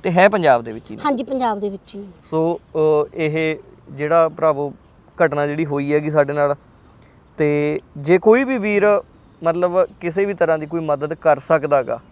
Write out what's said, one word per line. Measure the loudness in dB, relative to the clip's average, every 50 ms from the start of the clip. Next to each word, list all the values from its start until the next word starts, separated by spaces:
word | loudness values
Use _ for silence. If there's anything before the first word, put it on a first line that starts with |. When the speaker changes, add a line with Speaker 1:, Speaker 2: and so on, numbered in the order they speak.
Speaker 1:
ਤੇ | -4 0
ਹੈ | 4 4 4 4
ਪੰਜਾਬ | 4 4 4 4 4 4
ਦੇ | 2 -6
ਵਿੱਚ | -14 -14 -14 -16
ਹੀ | -16
ਨੇ? | -6 -2
Speaker 2:
ਹਾਂਜੀ, | -2 -2 -2 -4
ਪੰਜਾਬ | -6 -4 -4 -2 -2 -4 -4
ਦੇ | -6 -8
ਵਿੱਚ | -8 -10 _ -18 -18
ਹੀ | -18
ਨੇ। | -18 -18 -20 -20 _ -6
Speaker 1:
ਸੋ, | -2 -2 0 0 -2 -4 _ _ -4
ਅ, | 0 2 2 2 2 0 -2 -4
ਇਹ | -4 -4 -4 -2 -2 -2 -2 -4 -6 -10 -20 -20 _ _ -18
ਜਿਹੜਾ | -10 -8 -2 2 2 2 2 2
ਭਰਾਵੋ | 0 0 0 0 0 0 -4 -8 -8 _ _ _ _ _ _ _ _ 0 0
ਘਟਨਾ | 0 2 0 -2
ਜਿਹੜੀ | -2 -2 -4 -4
ਹੋਈ | -2 -2 -4 -2 0
ਹੈਗੀ | 0 0 0 0
ਸਾਡੇ | 2 2 0 2
ਨਾਲ, | 0 0 0 0 -2 -4 _ _ _ _ _ -20 -20 _ -20 _ _ _ _ _ _ -2
ਤੇ | 0 0 0 0 0 -2 -4 -6 -8 _ _ -10
ਜੇ | 0 2 2 4
ਕੋਈ | 6 4 4 4 4
ਵੀ | 0 -2 -2
ਵੀਰ | -2 0 0 2 4 4 2 2 -2 _ _ -20 _ _ _ _ -2
ਮਤਲਬ | -2 0 0 -2 0 2 0 0 0 -2 -8
ਕਿਸੇ | -8 -4 -2 -2 -2
ਵੀ | -2 0
ਤਰ੍ਹਾਂ | -2 0 0 0 -2
ਦੀ | -2
ਕੋਈ | -6 -6 -6
ਮਦਦ | -2 -2 -2 -2 -4 -8 -8
ਕਰ | -2 2 2 2 2
ਸਕਦਾ | 0 -2 -2 0 0 0 0 0
ਗਾ | 0 -2 -8 -8 -10 -20